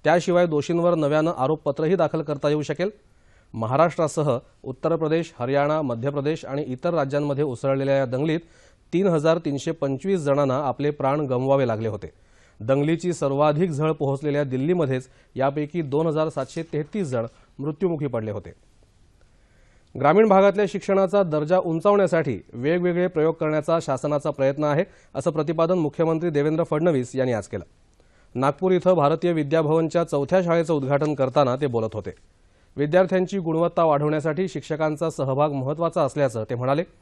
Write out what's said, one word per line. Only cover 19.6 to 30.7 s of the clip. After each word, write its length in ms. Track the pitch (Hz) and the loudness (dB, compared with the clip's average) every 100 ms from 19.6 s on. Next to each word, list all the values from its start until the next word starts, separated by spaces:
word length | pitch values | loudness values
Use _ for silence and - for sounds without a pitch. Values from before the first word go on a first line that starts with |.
| _ _ _ - | _ _ _ 0
ग्रामीण 280 | 139 185 220 | 4 6 6
भागातल्या 360 | 190 202 196 202 | 6 6 4 -2
शिक्षणाचा 540 | 196 - 196 190 202 | -2 0 0 2 2
दर्जा 360 | 185 151 151 185 | 2 0 2 0
उंचावण्यासाठी 800 | 170 160 202 202 180 170 147 107 - | 2 0 4 4 4 2 0 -4 -8
वेगवेगळे 540 | 120 135 175 175 170 180 | -4 0 0 0 0 0
प्रयोग 280 | 170 156 | 2 0
करण्याचा 440 | 160 156 156 151 165 | 0 -2 0 0 0
शासनाचा 480 | 156 131 151 147 156 | 0 -2 0 -2 -2
प्रयत्न 340 | 139 135 139 | 0 0 2
आहे, 200 | 151 147 190 - _ | 0 0 -2 -8 _
असं 160 | - 170 | -4 -2
प्रतिपादन 480 | 156 151 165 165 185 | -2 -2 0 2 2
मुख्यमंत्री 520 | 151 - 165 160 175 | 0 0 0 0 0
देवेंद्र 340 | 143 147 160 | 0 0 0
फडणवीस 520 | 165 151 175 139 123 131 | 0 0 2 0 -2 -2
यांनी 160 | 127 | 0
आज 140 | 113 98 | -2 -4
केलं. 180 | 101 - _ _ _ _ _ _ | -10 -10 _ _ _ _ _ _
नागपूर 380 | 120 135 - 185 | 0 0 0 0
इथं 220 | 180 180 | 2 4
भारतीय 380 | 180 143 160 175 | 4 2 2 0
विद्याभवनच्या 720 | 165 143 160 151 160 160 170 | 0 2 0 2 2 2 0
चौथ्या 380 | 165 143 139 185 | 0 -2 0 0
शाळेचं 320 | 175 165 160 | 2 0 2